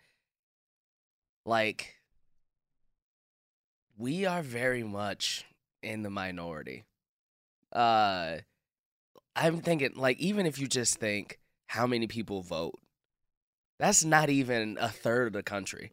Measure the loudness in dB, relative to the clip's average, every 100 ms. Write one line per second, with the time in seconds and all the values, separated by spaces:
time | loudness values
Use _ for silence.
0 | _ _ _ _ _ _ _ _ _ _
1 | _ _ _ _ -2 0 0 -2 -12 -16
2 | _ _ _ _ _ _ _ _ _ _
3 | _ _ _ _ _ _ _ _ _ -8
4 | -4 -2 0 -2 -4 0 0 0 -2 -4
5 | -4 -2 -4 -4 -10 _ _ _ -8 -6
6 | -6 -4 -4 -6 -8 -8 -10 -14 -16 _
7 | _ _ _ _ _ _ -8 2 4 6
8 | 4 2 -4 -6 -12 _ _ _ _ _
9 | _ -20 _ 0 0 2 0 2 0 0
10 | 0 2 0 0 0 -2 -2 0 0 0
11 | 0 -2 -4 -14 _ _ -8 -2 0 0
12 | -2 -4 -6 -6 -6 -6 -6 -8 _ _
13 | _ _ _ _ _ _ _ 0 4 6
14 | 6 6 6 4 4 0 -2 -2 -4 -2
15 | 0 2 2 -2 -6 -6 -6 -10 -14